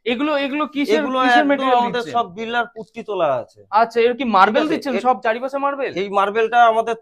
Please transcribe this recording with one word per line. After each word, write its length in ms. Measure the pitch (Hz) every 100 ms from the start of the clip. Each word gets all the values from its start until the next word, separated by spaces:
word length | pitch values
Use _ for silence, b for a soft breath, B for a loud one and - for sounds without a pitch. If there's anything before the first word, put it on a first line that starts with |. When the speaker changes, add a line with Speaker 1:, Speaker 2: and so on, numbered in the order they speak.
Speaker 1:
এগুলো, 340 | 220 247 294 285
এগুলো 300 | 277 285 302
কিসের, 320 | 269 285 320
Speaker 2:
এগুলো 200 | 277 262
Speaker 1:
কিসের 180 | 254 240
Speaker 2:
একদম 100 | 277
Speaker 1:
ম্যাটেরিয়াল 320 | 269 262 247
Speaker 2:
আমাদের 220 | 240 247
Speaker 1:
দিচ্ছেন? 200 | 151 240
Speaker 2:
সব 120 | 196
বিল্ডার 320 | 180 226 240 233
পুট্টি 380 | 220 - 233
তোলা 300 | 214 196 156
আছে। 320 | 127 104 _ -
Speaker 1:
আচ্ছা, 300 | 208 226 233
এর 180 | 233 240
কি 60 |
মার্বেল 320 | 247 196 196 220
Speaker 2:
ঠিক 100 | 311
আছে, 80 |
Speaker 1:
দিচ্ছেন? 220 | 320 285 226
Speaker 2:
এ- 40 |
Speaker 1:
সব 220 | 247 254
চারিপাশে 360 | 226 233 262 277
মার্বেল? 360 | 277 277 226
Speaker 2:
এই 160 | 170 202
মার্বেলটা 540 | 196 196 220 220 240
আমাদের 320 | 233 220 220 226